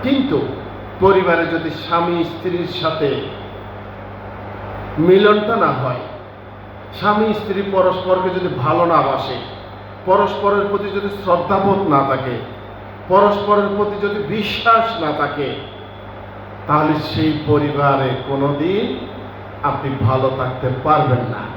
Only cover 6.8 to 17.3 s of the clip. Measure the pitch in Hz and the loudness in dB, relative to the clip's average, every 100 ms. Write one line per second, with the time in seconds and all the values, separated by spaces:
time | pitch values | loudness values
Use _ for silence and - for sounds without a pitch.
6.8 | - - 202 208 220 208 - 190 196 190 | -16 -4 0 2 2 0 -2 -2 0 4
7.8 | 180 175 185 185 185 180 175 127 139 165 | 4 2 2 2 2 0 -2 0 0 4
8.8 | 170 160 135 - - 123 - - - - | 4 4 4 0 -2 -6 -8 -12 -14 -14
9.8 | - - - 196 202 - 202 202 196 202 | -14 -10 2 4 4 2 2 2 2 -2
10.8 | 202 196 196 - 185 175 - 196 196 196 | -2 -4 -4 -4 0 0 2 2 4 2
11.8 | 175 143 135 131 127 117 101 - - - | 4 2 2 0 -2 -6 -8 -12 -14 -14
12.8 | - - - 185 208 202 202 208 196 202 | -14 -16 2 6 6 4 2 2 2 0
13.8 | 202 202 202 208 - 214 196 - 233 226 | -2 0 -2 -2 -2 -2 -2 0 4 4
14.8 | 226 175 156 147 143 143 131 - - - | 4 -2 -2 -2 -2 -2 -4 -6 -10 -14
15.8 | - - - - - - - - - 151 | -16 -14 -14 -14 -14 -14 -14 -12 0 2
16.8 | 151 160 - - 156 | 4 0 -2 0 0